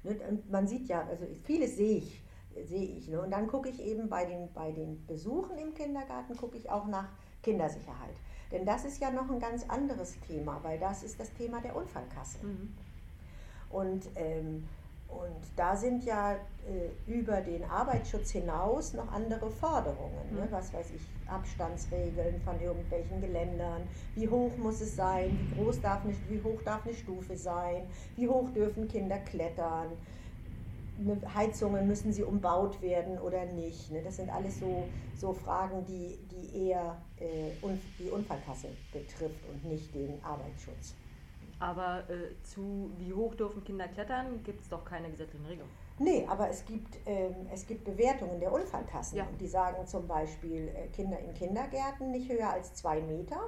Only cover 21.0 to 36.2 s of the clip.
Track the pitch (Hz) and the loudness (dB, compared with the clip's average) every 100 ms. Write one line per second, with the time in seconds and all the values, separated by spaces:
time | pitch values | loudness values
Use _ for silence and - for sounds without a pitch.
21 | - - - 190 - - 170 170 - 175 | -6 -6 -2 -2 -2 -2 -2 -2 0 0
22 | 151 175 170 - - 170 175 175 - - | 2 2 2 2 0 0 0 0 0 0
23 | 165 190 190 175 170 175 175 170 170 - | 0 0 0 2 2 0 0 0 -4 -6
24 | - - 220 247 247 240 220 220 214 - | -4 2 6 6 6 2 0 0 -2 2
25 | 185 185 190 196 - 202 220 226 208 196 | 4 4 4 4 2 4 4 4 4 4
26 | 208 196 - 214 220 220 208 214 233 226 | 2 0 0 0 2 0 0 0 -2 -4
27 | - 185 185 185 180 175 175 180 185 - | -4 -4 -4 -4 0 0 2 0 -2 -8
28 | - - 240 262 254 214 214 220 220 214 | -8 2 6 6 6 4 4 4 0 0
29 | 190 196 - 170 165 165 165 160 165 170 | 2 0 0 0 0 2 2 2 0 -4
30 | - - - - - - - - - - | -8 -10 -10 -8 -8 -6 -6 -6 -6 0
31 | 202 202 - 208 214 - 208 196 196 202 | 2 2 2 4 4 6 4 6 6 6
32 | 214 202 - 202 180 175 202 - 185 175 | 4 4 4 6 6 6 6 2 4 4
33 | 175 185 180 185 180 170 165 160 - 156 | 4 -2 0 0 0 -2 -4 -6 -4 -4
34 | 170 190 185 - 196 - 185 180 175 - | -4 -4 -2 -2 -2 0 0 0 0 -4
35 | - - 190 185 - 180 185 190 185 185 | -6 -2 -2 0 0 2 2 0 -4 -4
36 | 175 - | -6 -8